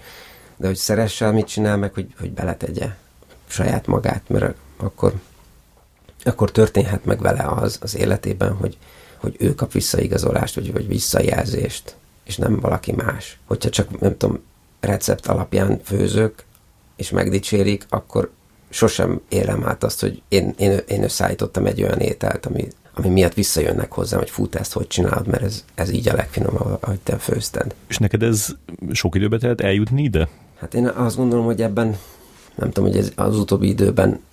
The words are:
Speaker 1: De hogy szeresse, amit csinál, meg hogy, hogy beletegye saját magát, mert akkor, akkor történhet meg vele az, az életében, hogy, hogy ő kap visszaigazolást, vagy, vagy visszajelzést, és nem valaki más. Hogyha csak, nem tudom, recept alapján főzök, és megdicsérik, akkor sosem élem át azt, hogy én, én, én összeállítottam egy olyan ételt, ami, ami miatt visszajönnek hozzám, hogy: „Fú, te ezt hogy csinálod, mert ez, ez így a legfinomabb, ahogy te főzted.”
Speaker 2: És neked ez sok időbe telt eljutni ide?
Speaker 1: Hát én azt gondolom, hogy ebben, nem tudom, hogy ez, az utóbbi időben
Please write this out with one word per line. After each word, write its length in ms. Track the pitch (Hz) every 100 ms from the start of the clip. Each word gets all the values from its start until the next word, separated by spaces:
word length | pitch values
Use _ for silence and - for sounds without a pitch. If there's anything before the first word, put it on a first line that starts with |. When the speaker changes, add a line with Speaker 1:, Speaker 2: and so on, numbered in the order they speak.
| - - - - - -
Speaker 1:
De 100 | 95
hogy 100 | 95
szeresse, 500 | - 107 107 - 110
amit 200 | 107 104
csinál, 300 | - 107 101
meg 180 | 101
hogy, 200 | - 92 -
hogy 120 | 90
beletegye 680 | - 90 85 73 82 - 98 - - - - -
saját 400 | - - - -
magát, 420 | - - - -
mert 260 | 104 92 - - -
akkor, 380 | 98 - 98 98 - - - - _ _ _ _ - -
akkor 260 | 123 - 101
történhet 540 | - 107 - 95 101
meg 160 | 98 98
vele 220 | 92 -
az, 360 | - - 107 -
az 160 | 104 -
életében, 560 | - 98 101 95 98
hogy, 260 | 98 95 - - - - -
hogy 160 | - -
ő 160 | 90
kap 180 | - -
visszaigazolást, 840 | - - - - - - - -
vagy, 180 | - -
vagy 140 | - -
visszajelzést, 1080 | 101 - - - - - 123 - - - - _ _
és 120 | - -
nem 240 | - 107
valaki 320 | - - -
más. 460 | - - - - -
Hogyha 260 | - 110 -
csak, 300 | - - -
nem 160 | 95 -
tudom, 260 | - - - _ _ _
recept 460 | 98 98 - 95 -
alapján 540 | 90 - 95 98 101
főzök, 600 | - 98 95 104 110 - - _ _ _ _ -
és 140 | -
megdicsérik, 760 | 92 98 98 - 104 98 101 -
akkor 420 | - - 107 - - _ _ _
sosem 520 | - 113 - 90 87 -
élem 380 | 98 98 101 -
át 180 | -
azt, 160 | - -
hogy 220 | 98 98 -
én, 260 | 98 95 -
én, 200 | 101 98 -
én 140 | 101
összeállítottam 640 | 101 - 95 - - - 50
egy 160 | 50
olyan 160 | 50 -
ételt, 480 | - - - - -
ami, 220 | - - - -
ami 140 | - 95
miatt 260 | 95 87
visszajönnek 580 | - 98 80 73 50 -
hozzám, 260 | - - -
hogy: 120 | -
„Fú, 160 | - 98
te 120 | -
ezt 140 | -
hogy 140 | - -
csinálod, 400 | - 95 - 101
mert 160 | -
ez, 220 | 98 104 -
ez 160 | - -
így 180 | - -
a 60 |
legfinomabb, 640 | - - - 101 - - 101
ahogy 200 | - 98
te 180 | - -
főzted.” 560 | - - - - - - -
Speaker 2:
És 120 | -
neked 240 | 104 110
ez 260 | 117 110 - - - 87 85
sok 220 | - 92
időbe 240 | 95 104 113
telt 220 | 120 120
eljutni 420 | 98 101 110 135
ide? 260 | 147 87 80 - - -
Speaker 1:
Hát 180 | 82
én 120 | 117 123
azt 300 | - 120 127
gondolom, 280 | 127 120
hogy 180 | 117 107
ebben, 340 | 113 101 113 101 - - - - -
nem 160 | - -
tudom, 200 | - 98
hogy 80 | 98
ez, 140 | 101 -
az 220 | 98 107
utóbbi 300 | 101 101 98
időben 520 | 104 98 95 98 101 -